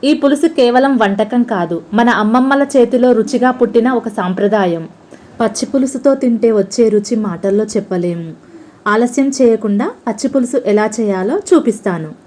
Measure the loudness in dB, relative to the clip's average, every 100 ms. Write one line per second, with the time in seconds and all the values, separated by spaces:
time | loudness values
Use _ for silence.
0 | 0 2 2 2 0 2 2 4 2 2
1 | 0 0 0 0 0 -2 -2 -6 -4 0
2 | 2 2 2 2 2 0 2 2 2 4
3 | 2 2 0 0 0 2 0 2 0 -2
4 | -4 -4 -4 0 0 2 0 -2 -8 -18
5 | -20 -20 -20 -4 -4 -2 -4 -2 -2 0
6 | 0 2 0 2 2 2 0 2 2 2
7 | 0 -4 -4 -4 -2 0 0 -4 -4 -4
8 | -2 -4 -10 -14 -20 -20 -20 -8 -2 0
9 | 0 0 -2 2 2 2 0 -2 -2 -6
10 | -8 -6 -2 -2 -2 -4 0 0 0 -2
11 | -2 -2 -2 -4 2 2 2 -2 -4 -6
12 | -8 -16